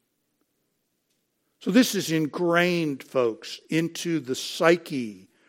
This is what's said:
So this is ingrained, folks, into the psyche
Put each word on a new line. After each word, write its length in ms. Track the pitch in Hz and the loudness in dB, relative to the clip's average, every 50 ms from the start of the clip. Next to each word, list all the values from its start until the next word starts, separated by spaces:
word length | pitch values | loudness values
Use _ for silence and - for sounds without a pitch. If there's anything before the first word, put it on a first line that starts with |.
| _ _ _ _ _ _ _ _ _ _ _ _ _ _ _ _ _ _ _ _ _ _ _ _ _ _ _ _ _ _ _ _ | _ _ _ _ _ _ _ _ _ _ _ _ _ _ _ _ _ _ _ _ _ _ _ _ _ _ _ _ _ _ _ _
So 120 | - - | -4 2
this 240 | 180 247 247 - - | 4 4 4 4 2
is 160 | 190 139 - | -2 -2 0
ingrained, 920 | 165 160 156 143 - - 180 170 170 170 175 180 175 170 165 151 139 127 - | 0 0 0 -2 -2 -2 0 2 4 4 4 2 2 0 -2 -2 -4 -6 -10
folks, 580 | - - 135 123 117 107 107 - - - - - - | -4 -2 0 0 0 -2 -4 -10 -16 -16 -18 -8 -4
into 500 | 156 160 165 165 165 - - 175 165 156 | -2 -2 0 -2 -4 -6 -6 -4 -4 -4
the 160 | 131 123 131 | -4 -6 -6
psyche 920 | - - - - - 175 165 175 170 170 - 156 131 120 107 101 92 95 - _ _ _ | -6 -6 -8 -4 2 4 4 4 4 0 -4 -8 -6 -6 -8 -10 -14 -20 -20 _ _ _